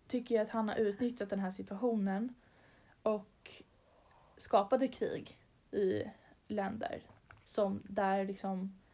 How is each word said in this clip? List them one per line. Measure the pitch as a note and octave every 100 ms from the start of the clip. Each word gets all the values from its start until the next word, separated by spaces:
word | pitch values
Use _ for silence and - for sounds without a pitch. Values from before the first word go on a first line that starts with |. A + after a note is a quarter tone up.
| -
tycker | B3 A#3+
ju | A3+
att | G#3+
han | A3+ G#3+
har | -
utnyttjat | G#3+ G3+ B3 A#3+ G3
den | G3+
här | F#3+
situationen | F#3+ G3 G3 A#3+ A3 G3 F#3+ B3 - _ - - - - _
och | G#3+ G#3+ G3 _ - - - _ _ - _ - - -
skapade | - G#3+ G3 C4 C4
krig | - G#3 - - - _ _ _
i | - F#3+ G#3 G#3+ - - - -
länder | G#3 G3 A3 - - - - _ -
som, | - - G3+ G3+ -
där | G3+ G3 G3
liksom | G3 G3 G3 F#3 F#3+ F#3+ -